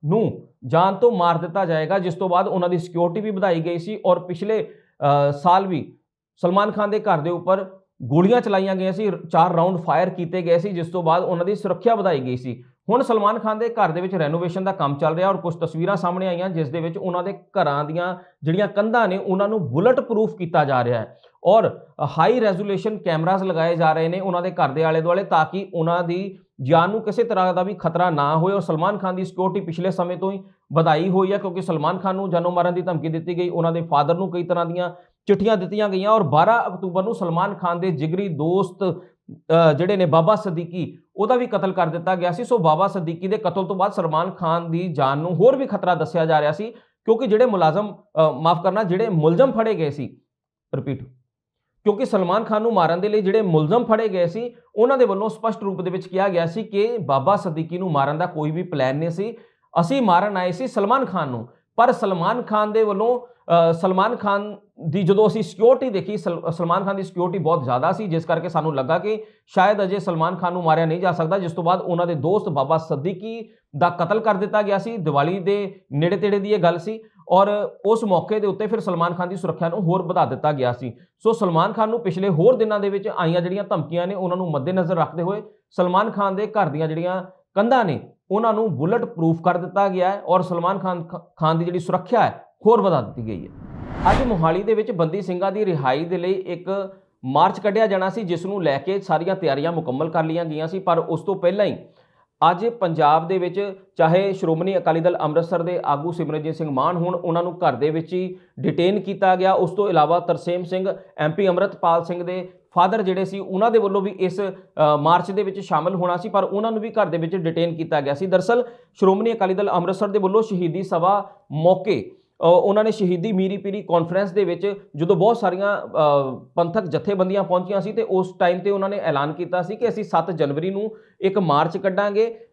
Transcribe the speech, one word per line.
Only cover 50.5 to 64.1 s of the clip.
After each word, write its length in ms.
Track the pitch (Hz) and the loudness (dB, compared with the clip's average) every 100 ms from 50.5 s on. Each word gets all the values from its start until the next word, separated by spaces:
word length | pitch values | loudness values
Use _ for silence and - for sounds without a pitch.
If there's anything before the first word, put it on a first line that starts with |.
| _ _ 139 | _ _ -8
ਰਿਪੀਟ, 280 | 135 131 - _ _ _ _ _ _ _ | -6 -8 -10 _ _ _ _ _ _ _
ਕਿਉਂਕਿ 220 | - 202 262 | -2 0 0
ਸਲਮਾਨ 380 | 208 180 196 | 0 2 0
ਖਾਨ 180 | 226 214 | 0 0
ਨੂੰ 120 | 226 | 2
ਮਾਰਨ 280 | 208 160 170 | 2 2 2
ਦੇ 80 | 202 | 0
ਲਈ 120 | 214 | 0
ਜਿਹੜੇ 200 | 190 220 | 2 2
ਮੁਲਜ਼ਮ 420 | 208 160 151 220 | 4 2 4 2
ਫੜੇ 240 | 240 220 226 | 2 2 2
ਗਏ 200 | 185 175 | 0 -2
ਸੀ, 280 | 185 240 - _ - | -2 -10 -12 _ 2
ਉਹਨਾਂ 220 | 240 269 | 2 4
ਦੇ 80 | 240 | 4
ਵੱਲੋਂ 240 | 190 214 | 2 -2
ਸਪਸ਼ਟ 340 | - 226 190 | -2 -4 -4
ਰੂਪ 180 | 196 185 | -6 -4
ਦੇ 80 | 190 | -4
ਵਿੱਚ 180 | 185 185 | -6 -6
ਕਿਹਾ 200 | 185 202 | -2 0
ਗਿਆ 180 | 170 165 | 0 -2
ਸੀ 180 | 170 | -4
ਕਿ 340 | 220 196 214 240 | -6 -2 0 -2
ਬਾਬਾ 380 | 147 135 135 202 | 0 0 2 0
ਸਦੀਕੀ 420 | 185 156 160 180 | 0 -6 -6 -4
ਨੂੰ 140 | 185 | -2
ਮਾਰਨ 260 | 147 139 156 | 0 0 0
ਦਾ 80 | 175 | -4
ਕੋਈ 260 | 156 151 | -2 -4
ਵੀ 120 | 156 | -4
ਪਲਾਨ 320 | 180 151 131 139 | -6 -2 -2 0
ਨਹੀਂ 140 | 165 | -4
ਸੀ, 280 | 170 208 233 - _ _ - | -4 -8 -8 -20 _ _ -2
ਅਸੀਂ 220 | 165 277 | 0 2
ਮਾਰਨ 360 | 226 170 202 196 | 4 4 4 -2
ਆਏ 140 | 180 | -2
ਸੀ 160 | 175 254 | -2 -4
ਸਲਮਾਨ 380 | - 202 254 262 | -2 2 2 0
ਖਾਨ 240 | 185 147 | -2 -4
ਨੂੰ। 180 | 123 120 _ _ - | -6 -10 _ _ 2
ਪਰ 160 | 247 | 2
ਸਲਮਾਨ 500 | 247 208 185 170 247 | 4 0 0 0 -2
ਖਾਨ 300 | - 214 214 | -2 0 0
ਦੇ 120 | 214 | 2
ਵੱਲੋਂ, 360 | 220 196 226 247 247 _ - | 2 2 0 0 -4 _ 0
ਅ, 220 | 170 165 | 4 4
ਸਲਮਾਨ 420 | 165 185 185 208 | 2 0 2 0